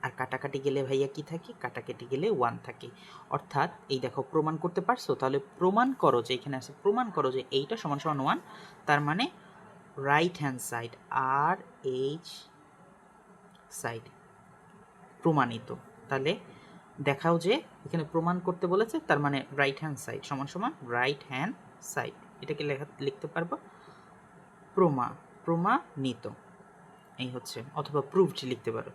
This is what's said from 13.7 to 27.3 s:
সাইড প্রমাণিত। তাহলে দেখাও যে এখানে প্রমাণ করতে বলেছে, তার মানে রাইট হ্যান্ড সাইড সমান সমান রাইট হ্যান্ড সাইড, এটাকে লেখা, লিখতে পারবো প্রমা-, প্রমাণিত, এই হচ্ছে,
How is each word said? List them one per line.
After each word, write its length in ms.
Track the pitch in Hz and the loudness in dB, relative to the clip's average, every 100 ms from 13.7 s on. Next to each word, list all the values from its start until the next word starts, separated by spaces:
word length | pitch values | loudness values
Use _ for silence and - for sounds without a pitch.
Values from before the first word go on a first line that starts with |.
সাইড 300 | - 117 117 - - - - - - - - - - - - | -6 -6 -6 -12 -20 -20 -20 -20 -20 -20 -20 -20 -20 -20 -2
প্রমাণিত। 540 | 170 151 123 113 - 117 - - - | 2 4 2 -2 -8 -12 -12 -20 -4
তাহলে 300 | 135 135 208 - - - - - - | -2 0 -2 -6 -20 -20 -20 -20 -4
দেখাও 380 | 143 139 165 170 | 0 2 4 2
যে 220 | 165 269 - - - | 4 0 -2 -18 -6
এখানে 180 | 165 151 | -4 -2
প্রমাণ 280 | 165 165 180 | 0 0 0
করতে 280 | 175 175 180 | -2 -2 2
বলেছে, 320 | 185 226 320 | 2 2 -2
তার 200 | - 151 | 2 2
মানে 260 | 143 139 131 139 | 4 0 -2 2
রাইট 220 | 139 139 | 2 2
হ্যান্ড 200 | 156 135 | -6 -6
সাইড 240 | - 110 | -8 -10
সমান 240 | - 139 139 | -6 -6 -6
সমান 260 | 180 226 - 123 | -4 -4 -6 -2
রাইট 360 | 120 127 143 - | 2 2 0 -6
হ্যান্ড 280 | 131 180 - - - | -4 -4 -6 -14 -20
সাইড, 320 | - - 120 - - - | -8 -6 -6 -10 -20 -16
এটাকে 220 | - 151 | -8 -4
লেখা, 220 | 147 135 147 - | -2 -2 -6 -4
লিখতে 280 | 139 - 160 | -6 -4 -6
পারবো 300 | - 170 302 - - - - - - - - - - - - | -4 -4 -6 -10 -20 -20 -20 -20 -20 -20 -20 -20 -20 -6 4
প্রমা-, 680 | 180 135 120 - - - - | 4 4 -2 -6 -18 -10 -2
প্রমাণিত, 840 | 170 185 262 - 143 135 117 - - - - - - - - - - | 2 4 2 0 -4 -4 -4 -10 -12 -20 -20 -20 -20 -20 -20 -20 -8
এই 120 | |
হচ্ছে, 340 | 127 | -8